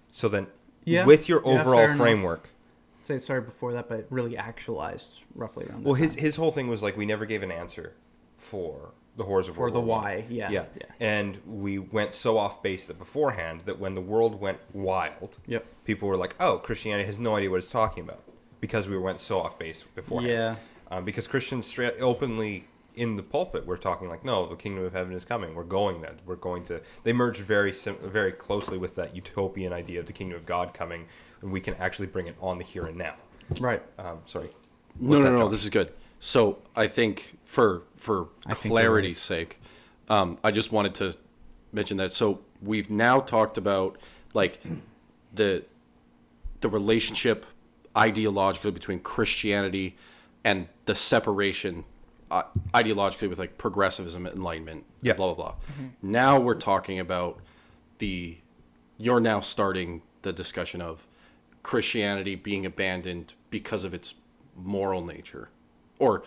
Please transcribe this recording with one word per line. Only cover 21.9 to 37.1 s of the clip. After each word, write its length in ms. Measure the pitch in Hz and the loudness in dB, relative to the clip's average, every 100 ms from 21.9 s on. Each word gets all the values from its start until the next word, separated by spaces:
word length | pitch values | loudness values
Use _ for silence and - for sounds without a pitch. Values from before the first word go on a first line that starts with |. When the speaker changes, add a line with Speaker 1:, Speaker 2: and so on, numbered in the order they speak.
| 117 | 0
Speaker 1:
openly 640 | 127 120 135 110 107 95 - _ _ - | 0 0 -2 -2 -4 -4 -12 _ _ -6
in 220 | 117 101 | -4 -4
the 60 | |
pulpit 420 | - 143 185 80 87 | -2 -2 -2 -4 -6
were 100 | 87 | -4
talking 300 | 98 85 90 | -4 -4 -6
like, 140 | 82 131 | -8 -2
"No, 220 | 101 85 | 0 -2
the 80 | 85 | -6
kingdom 280 | 101 95 | -8 -6
of 100 | 92 | -4
heaven 200 | 92 92 | -4 -6
is 120 | 90 - | -8 -6
coming. 280 | - 85 | -6 -6
We're 100 | 82 | -10
going 380 | 85 95 101 85 | -4 0 0 -2
then. 180 | 78 78 90 | -10 -14 -12
We're 100 | 90 | -8
going 260 | 92 90 82 | -6 -6 -8
to," 160 | 85 - - | -10 -12 -6
they 100 | 117 | 0
merged 260 | 123 123 98 | 2 2 0
very 300 | 98 101 101 | 2 4 2
sim-, 260 | - 104 98 | 0 -8 -8
very 340 | 98 107 95 | -4 0 0
closely 460 | - - 101 - 92 | -2 -4 -4 -4 -6
with 180 | 92 - | -6 -6
that 200 | 85 90 | -8 -10
utopian 560 | - - 95 98 92 | -10 -4 -4 -4 -6
idea 260 | 87 85 87 | -6 -8 -8
of 80 | 85 | -8
the 60 | |
kingdom 220 | - 92 85 | -10 -10 -10
of 80 | 85 | -4
God 280 | 87 87 | -4 -4
coming, 340 | - 85 85 82 - - - | -6 -10 -10 -14 -20 -20 -14
and 100 | 101 | -6
we 60 | 92 | -6
can 120 | 92 92 | -4 -4
actually 320 | 92 - 95 | -4 -4 -8
bring 200 | 95 85 | -6 -8
it 80 | 80 | -6
on 160 | 95 90 | -6 -6
the 60 | 87 | -8
here 200 | 92 80 | -10 -8
and 120 | 85 | -8
now. 180 | 82 - - - - - | -10 -10 -20 -16 -8 -4
Speaker 2:
Right. 200 | 123 110 - - | -2 -2 -6 -14
Speaker 1:
Um, 200 | 92 82 - | -12 -12 -12
sorry. 220 | 85 78 - _ _ _ - | -10 -10 -16 _ _ _ -2
Speaker 3:
No, 100 | 123 | 4
Speaker 1:
What's 100 | 143 | 6
Speaker 3:
no, 40 | |
Speaker 1:
that, 80 | 135 | 8
Speaker 3:
no, 80 | 123 104 | 6 4
Speaker 1:
Josh? 60 | |
Speaker 3:
this 120 | 107 104 | 2 0
is 40 | |
good. 220 | 104 90 - - - | 0 0 -4 -20 -8
So 420 | - 131 104 98 - - | 2 4 4 2 -6 0
I 120 | 107 | 0
think 500 | - 110 | 2 0